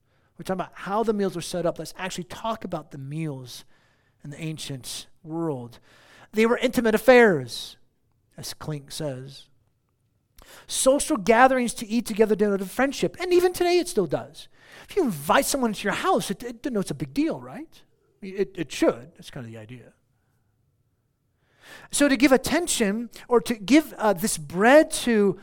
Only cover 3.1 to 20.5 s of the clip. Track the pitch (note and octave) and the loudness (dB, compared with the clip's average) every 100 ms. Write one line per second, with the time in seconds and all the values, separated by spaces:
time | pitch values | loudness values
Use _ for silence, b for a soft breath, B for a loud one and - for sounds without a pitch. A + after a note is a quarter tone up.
3.1 | D#3 D#3+ C3+ B2 - - _ _ _ _ | -6 -6 -8 -12 -18 -20 _ _ _ _
4.1 | _ D3 C#3+ D#3+ D#3 - C3+ A2 - - | _ -18 -10 -10 -8 -10 -12 -12 -14 -16
5.1 | _ D#3+ E3 E3 C3 A#2+ - b b b | _ -10 -6 -4 -6 -10 -18 b b b
6.1 | b b G#3 A3+ A#3 A#3+ B3 A3+ G#3+ - | b b 2 2 2 0 0 2 4 6
7.1 | B3 A3+ D#3 A#2+ - - - _ _ _ | 8 8 4 -2 -10 -14 -18 _ _ _
8.1 | _ _ - - - - D3+ C#3 - D3+ | _ _ -16 -16 -12 -8 -10 -10 -8 -6
9.1 | B2+ C3+ C3+ - _ _ _ _ _ _ | -6 -12 -18 -20 _ _ _ _ _ _
10.1 | _ _ _ B B - - C4 C#4 - | _ _ _ B B -8 0 2 2 2
11.1 | C#4+ F#3 A3+ C4 B3+ A#3+ - G#3 A#3 - | 0 4 6 6 6 -2 -6 -4 -4 -2
12.1 | G3+ G#3+ G3+ G#3 G3 F#3+ - C4+ C4+ - | 2 2 2 0 0 -4 -2 -2 0 -4
13.1 | - F4+ F4+ F4+ F4+ F4 F4 E4+ - E3+ | -4 0 4 4 2 0 0 0 -2 -2
14.1 | C#3+ A2+ - - B B B - G#4+ C#4+ | -4 -8 -18 -20 B B B -6 -2 0
15.1 | D#3 D3 A#3 C4+ C#4 A#3+ G3+ G3 F3 F#4 | 0 2 2 2 0 -2 -2 -4 -2 0
16.1 | D#4 - G3+ A#3+ A#3+ D4+ G#3+ F3+ C#3+ C#3+ | 0 0 -6 -10 -10 -6 -4 -4 -6 -6
17.1 | D3 D#4 D3+ B2 E3+ D#4+ - _ _ _ | -2 -2 -4 -10 -14 -16 -20 _ _ _
18.1 | _ G3 F#3+ G3 - D#3+ - E4 A#2 C3 | _ -10 -6 -6 -6 -8 0 0 0 -6
19.1 | - E3 D3 A2+ A2+ A2 B2+ - _ _ | -20 -18 -14 -14 -14 -16 -18 -20 _ _
20.1 | _ _ _ _ | _ _ _ _